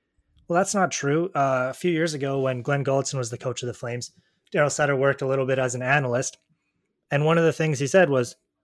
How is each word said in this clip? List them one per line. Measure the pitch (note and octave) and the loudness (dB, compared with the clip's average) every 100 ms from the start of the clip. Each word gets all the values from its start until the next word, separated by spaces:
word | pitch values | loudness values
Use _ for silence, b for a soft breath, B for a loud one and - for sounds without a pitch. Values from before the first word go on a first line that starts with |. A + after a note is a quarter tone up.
| _ _ _ _ - | _ _ _ _ -2
Well, | E3+ | 0
that's | G3 G3+ | 0 0
not | E3+ | 0
true. | - C#3+ D#3 F3 | -2 -2 0 0
Uh, | C#3+ C3+ C3 C3 | 0 0 0 -2
a | |
few | C3 F3+ | -4 -2
years | D#3 E3 | 0 -2
ago | D3+ C3+ C#3 | -2 -4 -2
when | C3 B2+ | -2 -2
Glenn | A#2+ C#3+ C3+ | -2 -2 2
Gulletson | C3+ C3+ C3+ | 0 0 -4
was | A#2 | -6
the | A#2+ | -6
coach | B2+ A#2+ | -8 -8
of | A#2+ | -10
the | |
Flames, | - A#2+ A#2+ - _ _ _ _ | -10 -8 -8 -10 _ _ _ _
Daryl | E3+ D3 | 0 2
Sutter | - C#3+ C3+ | 2 0 2
worked | C#3 C3+ | 2 2
a | C3+ | 0
little | C3+ C3 | 0 0
bit | C3 | 0
as | B2+ | 0
an | B2 | -2
analyst. | B2+ D3 C3 A#2+ C3+ - _ _ _ _ _ _ - | 0 2 2 0 -2 -8 _ _ _ _ _ _ -4
And | C#3+ D#3 | 0 2
one | E3 | 4
of | E3 | 2
the | |
things | D3+ D#3 C3 | 2 -2 -2
he | C#3 | 2
said | F#3+ E3+ | 4 4
was, | C3 A#2+ - _ _ | 2 0 -6 _ _